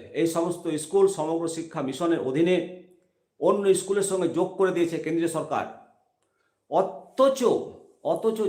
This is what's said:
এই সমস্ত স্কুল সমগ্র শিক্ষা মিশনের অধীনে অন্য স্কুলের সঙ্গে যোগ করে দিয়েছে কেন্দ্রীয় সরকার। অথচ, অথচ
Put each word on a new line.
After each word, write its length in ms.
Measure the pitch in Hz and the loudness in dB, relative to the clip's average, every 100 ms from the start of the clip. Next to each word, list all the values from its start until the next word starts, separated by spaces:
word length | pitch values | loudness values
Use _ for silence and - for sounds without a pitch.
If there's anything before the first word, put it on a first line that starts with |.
| - | -6
এই 140 | 135 165 | -2 0
সমস্ত 400 | 165 170 170 170 | 0 -2 -4 -4
স্কুল 400 | 151 - 196 190 | -6 0 4 4
সমগ্র 400 | - 156 165 165 | 2 -4 -2 -4
শিক্ষা 340 | 165 160 160 | -6 -8 -6
মিশনের 380 | 131 131 170 160 | -6 -2 0 0
অধীনে 640 | 123 135 170 180 - - - _ _ _ _ - | 0 2 4 2 0 -8 -20 _ _ _ _ -2
অন্য 360 | 156 202 202 180 | 0 4 4 2
স্কুলের 280 | - 196 | 2 -2
সঙ্গে 240 | 190 190 170 | 0 0 0
যোগ 200 | 160 180 - | 0 -2 0
করে 140 | 190 | 0
দিয়েছে 260 | 170 165 165 | 2 0 -2
কেন্দ্রীয় 340 | 156 165 165 | -4 -2 -2
সরকার। 340 | 160 147 123 90 - - _ _ _ _ _ _ _ _ | -2 -4 -4 -4 -10 -20 _ _ _ _ _ _ _ _
অথচ, 760 | 147 190 - - - 269 - 233 - - - - _ | 0 0 -4 -6 2 4 4 2 0 -2 -12 -20 _
অথচ 380 | 139 175 226 220 | -4 -2 0 -2